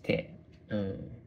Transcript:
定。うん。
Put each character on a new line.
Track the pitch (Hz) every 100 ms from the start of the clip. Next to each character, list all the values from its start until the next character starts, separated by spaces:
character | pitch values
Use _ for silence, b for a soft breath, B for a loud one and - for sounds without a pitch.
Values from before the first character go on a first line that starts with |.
定。 | - - - - - - -
う | 107
ん。 | 95 - - -